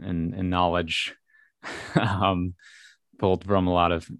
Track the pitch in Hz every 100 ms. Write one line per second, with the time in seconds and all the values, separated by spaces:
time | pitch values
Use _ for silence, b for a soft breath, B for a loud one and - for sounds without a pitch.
0 | 95 87 82 92 92 90 90 87 82 -
1 | - - _ b b _ - - - -
2 | 104 98 95 90 90 - B B B B
3 | _ - 98 92 90 98 92 87 85 85
4 | - -